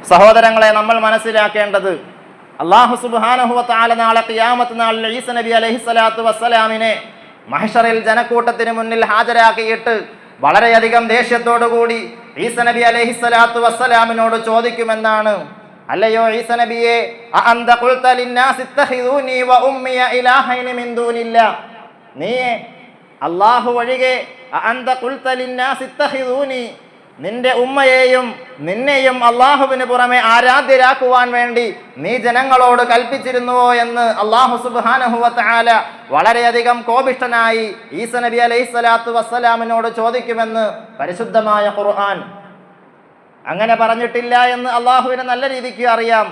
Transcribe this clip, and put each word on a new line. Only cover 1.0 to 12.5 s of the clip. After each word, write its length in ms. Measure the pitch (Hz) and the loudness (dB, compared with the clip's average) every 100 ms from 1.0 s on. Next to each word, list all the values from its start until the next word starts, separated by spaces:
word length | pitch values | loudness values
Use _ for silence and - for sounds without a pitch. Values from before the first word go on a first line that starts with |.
| 220 | 2
മനസ്സിലാക്കേണ്ടത്, 840 | 220 220 220 208 208 208 196 190 165 - - - - - - | 0 0 0 0 0 -2 -2 -2 -6 -10 -20 -20 -20 -20 -10
അല്ലാഹു 340 | 165 202 240 240 | 2 4 4 0
സുബ്ഹാനഹു 580 | 247 226 220 254 240 | -4 -2 0 2 2
വ 60 | 240 | 0
തആല 340 | 233 226 233 | 0 0 2
നാളെ 280 | 233 226 226 226 | 2 2 2 0
ഖിയാമത്ത് 500 | 220 226 247 240 233 | 0 0 0 -2 -2
നാളിൽ 260 | 226 226 220 | -2 -2 -4
ഈസ 240 | 240 247 | -6 -6
നബി 200 | 240 226 | -6 0
അലൈഹിസ്സലാത്തു 720 | 226 226 240 240 226 226 226 226 | 0 0 -4 -2 2 2 0 -2
വസ്സലാമിനെ 640 | 220 233 233 220 220 226 208 - - - - - | -2 0 2 2 0 -2 -4 -8 -20 -20 -20 -8
മഹ്ശറിൽ 460 | 139 208 233 233 226 | -4 -2 2 2 0
ജനക്കൂട്ടത്തിന് 720 | 214 220 233 240 233 233 226 226 | 0 0 0 0 0 -2 -4 -4
മുന്നിൽ 280 | 226 226 | -4 -2
ഹാജരാക്കിയിട്ട് 880 | 214 214 233 233 226 220 220 220 233 220 - - - - | 0 0 2 4 4 4 -4 -4 -2 -4 -6 -18 -20 -4
വളരെയധികം 600 | 139 185 233 226 226 233 233 | 2 4 4 4 4 0 2
ദേഷ്യത്തോടുകൂടി 920 | 226 233 240 233 233 233 233 233 233 208 - - - | 0 0 -2 0 0 0 0 0 -2 -8 -16 -20 -8
ഈസ 120 | 220 | -6